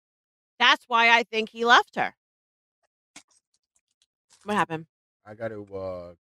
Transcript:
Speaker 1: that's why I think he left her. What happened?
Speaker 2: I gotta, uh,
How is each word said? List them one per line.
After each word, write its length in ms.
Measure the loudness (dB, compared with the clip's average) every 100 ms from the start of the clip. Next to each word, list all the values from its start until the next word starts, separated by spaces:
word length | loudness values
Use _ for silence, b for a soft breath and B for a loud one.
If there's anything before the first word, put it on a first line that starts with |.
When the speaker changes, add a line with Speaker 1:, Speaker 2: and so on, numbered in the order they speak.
| _ _ _ _ _ 0
Speaker 1:
that's 260 | 2 2 0
why 280 | 2 4 4
I 60 |
think 280 | 0 -6 -8
he 140 | -2
left 300 | 4 4 2
her. 200 | -4 -6 -8 _ _ _ _ _ _ _ _ _ -20 _ _ _ _ _ _ _ _ _ _ _ _
What 140 | -6 -2
happened? 300 | -2 -4 -10 _ _ _
Speaker 2:
I 100 | -20
gotta, 280 | -12 -12 -12
uh, 520 | -14 -10 -10 -10 -14 -20